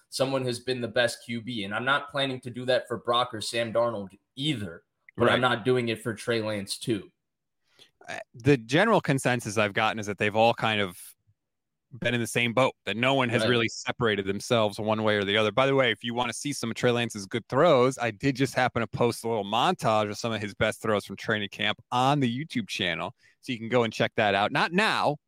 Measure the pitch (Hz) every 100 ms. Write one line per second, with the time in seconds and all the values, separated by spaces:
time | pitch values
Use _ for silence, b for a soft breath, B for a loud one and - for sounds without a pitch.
0 | _ - 131 135 127 120 - 127 117 123
1 | 117 - - 117 107 117 98 107 123 143
2 | - 139 135 127 123 123 127 123 - 113
3 | - 120 123 107 - 117 117 110 117 107
4 | 98 - _ - 151 123 95 85 _ _
5 | _ - 120 101 127 120 113 127 117 110
6 | 123 107 - 117 107 107 98 - - 104
7 | - _ _ _ _ _ _ b b b
8 | - - - 123 131 139 113 147 226 190
9 | - 135 131 123 117 107 104 98 110 107
10 | 104 98 107 104 117 - 117 107 98 87
11 | - - _ _ _ _ _ _ _ 120
12 | 120 120 113 123 120 113 131 - - 104
13 | 127 135 123 117 110 120 113 - 127 -
14 | 117 101 98 98 - 117 107 98 107 110
15 | 107 104 98 107 107 104 135 135 123 110
16 | 120 117 120 - 147 135 117 110 123 120
17 | 117 107 98 117 - 127 170 135 127 131
18 | 117 101 139 123 135 - 123 120 110 -
19 | 123 - 113 113 101 113 156 185 123 107
20 | 104 104 117 110 104 95 110 - 110 101
21 | - 104 - 107 101 - 104 104 - 123
22 | 131 147 127 120 165 127 98 - 92 82
23 | 90 - b b - 117 113 123 113 -
24 | 117 - 107 98 104 147 196 180 214 123
25 | 104 151